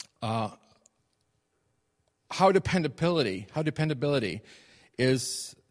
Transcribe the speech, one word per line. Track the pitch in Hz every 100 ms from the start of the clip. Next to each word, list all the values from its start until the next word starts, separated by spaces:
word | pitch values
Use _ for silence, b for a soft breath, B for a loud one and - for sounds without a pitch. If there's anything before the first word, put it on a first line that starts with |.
| - _
uh, | 113 113 107 - _ _ _ _ _ _ _ _ _ _ _ _ _ _ _ _ -
how | - 190
dependability, | 190 - 190 151 - 165 170 117 95 107
how | 156
dependability | 156 151 156 139 143 143 104 92 - B B B B -
is, | 127 131 - - - - _